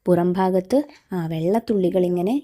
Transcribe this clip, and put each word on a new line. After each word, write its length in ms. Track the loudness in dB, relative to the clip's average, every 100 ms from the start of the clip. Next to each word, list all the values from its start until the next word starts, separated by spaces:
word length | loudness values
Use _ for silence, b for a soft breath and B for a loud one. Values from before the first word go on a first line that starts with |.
| 0
പുറംഭാഗത്ത്, 720 | 2 2 0 0 0 0 -2 -2 B _
ആ, 60 | -8 -6
വെള്ളത്തുള്ളികൾ 760 | -2 0 0 0 0 0 2 0
ഇങ്ങനെ 300 | 0 -2 -2